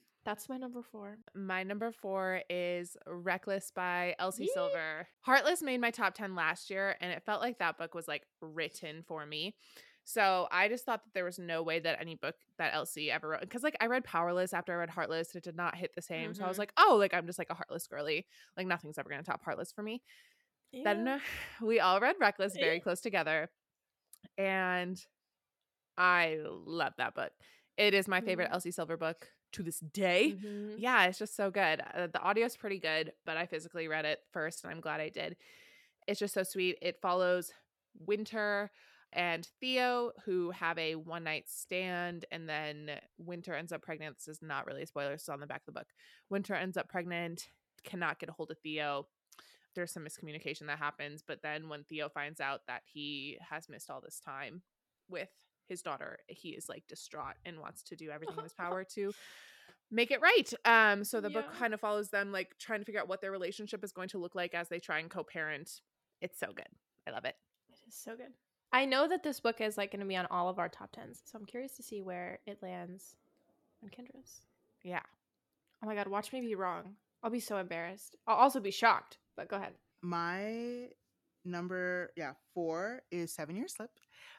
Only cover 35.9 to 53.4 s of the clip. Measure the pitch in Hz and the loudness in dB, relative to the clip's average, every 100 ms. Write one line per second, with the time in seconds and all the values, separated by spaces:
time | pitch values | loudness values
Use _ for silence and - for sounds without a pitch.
35.9 | _ - 202 208 202 190 190 185 - 175 | _ -4 -2 0 0 -2 2 0 2 -2
36.9 | 175 185 180 180 180 175 - _ _ _ | -2 2 4 6 4 0 -12 _ _ _
37.9 | - 165 208 214 220 208 202 202 _ - | -12 0 0 0 -2 0 0 -2 _ -20
38.9 | - _ - 175 165 170 _ 254 254 247 | -20 _ -2 0 -2 -6 _ 0 2 4
39.9 | 247 240 - - 180 175 180 165 170 160 | 2 0 -4 0 0 0 0 -2 0 -2
40.9 | 160 165 170 165 156 - - - 185 185 | -2 -6 -6 -4 -4 -6 -12 -4 -2 -2
41.9 | 180 175 170 - 165 160 151 151 151 151 | -2 -4 -6 -8 -10 -4 -4 -4 -6 -8
42.9 | 147 - - 170 175 180 151 165 165 - | -10 -12 -16 -10 -10 -6 -6 -4 -8 -6
43.9 | 156 156 - - 156 160 139 - 139 156 | -8 -8 -12 -14 -14 -6 -6 -6 -8 -8
44.9 | 147 139 147 - 143 147 135 - 113 - | -4 -4 -4 -8 -10 -8 -12 -10 -14 -14
45.9 | _ - - _ 196 202 180 185 180 - | _ -20 -20 _ -4 0 -2 0 -2 -4
46.9 | 185 175 170 170 170 - _ _ _ - | -4 -4 -4 -4 -6 -14 _ _ _ -12
47.9 | 185 165 151 160 - 156 160 156 151 147 | -2 -2 -2 -8 -8 -8 -8 -6 -2 0
48.9 | 143 143 _ _ - - _ _ - 175 | -2 -4 _ _ -20 -20 _ _ -6 -6
49.9 | 175 151 - 160 151 143 156 151 147 147 | -6 -10 -12 -12 -8 -8 -8 -6 -4 -4
50.9 | - 147 151 - 151 151 151 160 147 143 | -4 -10 -10 -10 -8 -6 -6 -8 -12 -8
51.9 | 156 147 151 147 156 139 139 - 123 _ | -6 -4 -4 -6 -4 -4 -4 -6 -12 _
52.9 | 147 147 143 139 - | -10 -8 -8 -10 -14